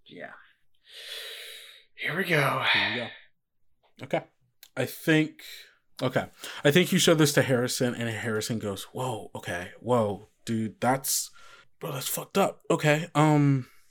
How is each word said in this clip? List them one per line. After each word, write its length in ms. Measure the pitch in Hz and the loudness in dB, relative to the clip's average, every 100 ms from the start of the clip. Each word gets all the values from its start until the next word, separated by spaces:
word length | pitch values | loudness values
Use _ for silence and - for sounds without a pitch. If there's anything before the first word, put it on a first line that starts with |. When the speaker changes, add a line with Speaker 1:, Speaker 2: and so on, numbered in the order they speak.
| - | -20
Speaker 1:
Yeah. 240 | 87 73 - - _ _ _ _ - - - - - - - - - _ - | -18 -16 -18 -20 _ _ _ _ -20 -16 -14 -14 -16 -18 -20 -20 -20 _ -10
Here 220 | - 160 | -4 -2
we 60 | |
go. 400 | 175 156 139 131 - | 2 2 2 0 2
Speaker 2:
Here 160 | - 110 | 2 0
we 40 | 117 | -4
go. 60 | 113 - _ _ _ _ _ _ _ - | -8 -12 _ _ _ _ _ _ _ -18
Okay. 180 | 143 160 - _ _ _ - - | -6 -4 -6 _ _ _ -12 -6
I 100 | 123 | -6
think, 560 | - - 156 151 - - - - _ _ - | -2 2 4 2 -4 -20 -20 -20 _ _ -6
okay. 240 | 127 113 92 - - - 147 | -2 -2 -4 -10 -16 0 4
I 60 | |
think 200 | 175 180 | 4 4
you 80 | 180 | 4
show 140 | - 156 | 6 6
this 160 | 147 | 4
to 80 | 143 | 4
Harrison, 540 | 120 123 123 - 123 117 | 2 2 0 0 -2 -2
and 140 | 117 | -4
Harrison 500 | 107 120 107 - 110 | -4 -4 -4 -4 -4
goes, 240 | 104 95 - | -4 -8 -10
"Whoa, 400 | - 127 107 - | -8 -6 -6 -10
okay, 380 | - - 92 95 - | -12 -8 -8 -10 -8
whoa, 480 | 110 123 104 95 - _ | 0 2 0 -4 -12 _
dude, 380 | - 113 110 - | -6 -4 -4 -2
that's, 500 | 120 135 - - - - - - _ _ | -2 0 -2 -4 -6 -14 -20 -20 _ _
bro, 140 | 165 | -10
that's 160 | 135 - | -8 -8
fucked 280 | - - 196 | -8 -2 0
up." 240 | 185 - - | 0 -2 -2
Okay, 380 | 170 151 151 175 - | 2 4 2 2 2
um, 520 | 156 147 143 135 127 - _ | 4 6 4 2 -2 -16 _